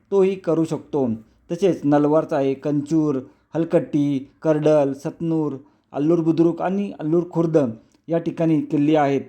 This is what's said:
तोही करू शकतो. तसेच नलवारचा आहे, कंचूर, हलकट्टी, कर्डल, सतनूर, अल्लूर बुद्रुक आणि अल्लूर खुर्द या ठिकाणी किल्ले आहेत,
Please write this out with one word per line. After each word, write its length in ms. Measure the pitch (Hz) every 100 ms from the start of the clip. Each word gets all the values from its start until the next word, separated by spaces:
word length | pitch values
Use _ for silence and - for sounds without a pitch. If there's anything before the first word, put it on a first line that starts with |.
| -
तोही 240 | 196 190
करू 300 | 190 175 156
शकतो. 440 | 160 147 - 147 123 110 - _ -
तसेच 300 | 170 196 -
नलवारचा 520 | 143 147 147 156 151 151
आहे, 180 | 139
कंचूर, 640 | 135 151 147 143 160 151 131 123 _ _
हलकट्टी, 800 | 156 165 170 - 147 143 135 - _
कर्डल, 500 | 160 151 151 151 139
सतनूर, 640 | 135 160 - 165 160 147 131 - _ _
अल्लूर 280 | 127 151 170
बुद्रुक 420 | 165 156 170 165
आणि 300 | 175 196 202 -
अल्लूर 260 | 156 175 170
खुर्द 280 | 165 165 156 123 110 _ _ -
या 100 | 165
ठिकाणी 420 | 170 - 160 151
किल्ले 360 | - 151 147 156
आहेत, 240 | 139 135